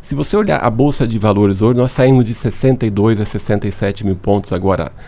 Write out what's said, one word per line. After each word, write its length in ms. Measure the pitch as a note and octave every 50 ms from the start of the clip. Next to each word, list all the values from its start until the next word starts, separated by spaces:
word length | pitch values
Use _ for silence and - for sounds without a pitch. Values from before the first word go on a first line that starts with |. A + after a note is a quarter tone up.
| -
Se 140 | - C#3+
você 200 | C#3 D3+ - -
olhar 220 | G#3 G#3+ G3 D3 -
a 100 | - A#2+
Bolsa 380 | A2+ A#2 C3+ D3 C#3 - C3+
de 100 | A2+ A2
Valores 460 | A2 G#2 G#2+ G2+ G2+ G#2 G2 G2 F#2+ G#2+
hoje, 160 | A#2 B2+ B2
nós 140 | B2 B2+ -
saímos 320 | - C3 C3 C3+ B2+ A#2+
de 100 | A2+ A#2
sessenta 500 | - - A#2 - - - C3 B2+ B2 A#2+
e 60 | A2
dois 300 | G2+ G2+ G2+ A2+ A2+ G#2
a 40 | G#2+
sessenta 440 | - - G2+ - - G#2+ G2+ - G#2
e 40 | F#2+
sete 320 | - A2 G2 G2 - G#2+
mil 120 | G2 F#2
pontos 360 | F#2 - G#2 G2+ G2+ F#2 - F#2+
agora, 380 | F2+ F#2+ F#2+ F#2 E2+ D#2+ C#2 - - -